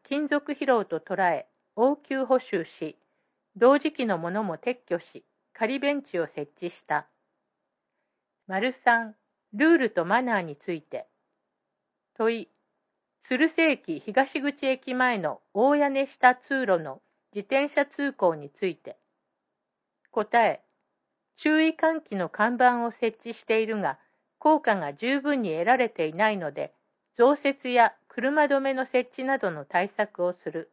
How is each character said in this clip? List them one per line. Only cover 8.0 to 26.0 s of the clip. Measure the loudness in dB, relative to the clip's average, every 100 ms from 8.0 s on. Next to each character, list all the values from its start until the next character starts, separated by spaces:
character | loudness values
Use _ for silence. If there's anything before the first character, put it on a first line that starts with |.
| _ _ _ _ -8
丸 | -4 -4
三、 | 0 2 2 -2 -14 _ _ _
ル | 0 4
ー | 4
ル | 2
と | -2
マ | 0 0
ナ | 0 -2
ー |
に | -4 -10
つ | -8
い | -10
て。 | -10 -14 -14 _ _ _ _ _ _ _ _ _ _
問 | -2 -2 -2
い、 | -8 _ _ _ _ _ _ _
鶴 | -6 0 0
瀬 | 2 0
駅 | 0 -6 -10
東 | -2 0 0 -2
口 | -6 -4 -4
駅 | -4 -6
前 | -2 -2 -2
の | -4 -8 _
大 | 0 2 4
屋 | 2
根 | 0 -4
下 | 2 2
通 | 2 _ -4
路 | 0 0
の | -2 -14 _ _ _
自 | -14
転 | -2 -2 0
車 | -2 -2
通 | -4 -6
行 | 0 0
に | 0 -10
つ | -6 -6
い | -6
て。 | -16 -20 _ _ _ _ _ _ _ _ _ _ _
答 | -6 0 2
え、 | 2 0 _ _ _ _ _ _ _ _
注 | 2 2
意 | 2
喚 | 2 0 -2
起 | -6 -6
の | -6
看 | 0 -2 4
板 | 4 4
を | -4
設 | -4 -6 -4
置 | -14
し | -14
て | -2 0
い | 0
る | -2
が、 | -4 -6 _ _ _ _
効 | 2 4
果 | 2 -2
が | -4
十 | -6 -4 -2
分 | -2 -2
に | -2
得 | -2
ら | 2 2
れ | 0
て | -2